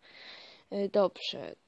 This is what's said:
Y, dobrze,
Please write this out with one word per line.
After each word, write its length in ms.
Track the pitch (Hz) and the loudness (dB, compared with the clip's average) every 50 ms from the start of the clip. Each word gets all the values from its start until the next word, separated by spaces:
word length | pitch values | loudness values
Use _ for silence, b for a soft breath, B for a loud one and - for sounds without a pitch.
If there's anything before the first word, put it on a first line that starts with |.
| B B B B B B B B B B B B B B | B B B B B B B B B B B B B B
Y, 160 | 196 202 202 190 | -4 -2 0 2
dobrze, 680 | - 208 196 180 - - - - - - - 78 - _ _ | 4 4 4 4 2 -2 -8 -8 -6 -8 -8 -10 -12 _ _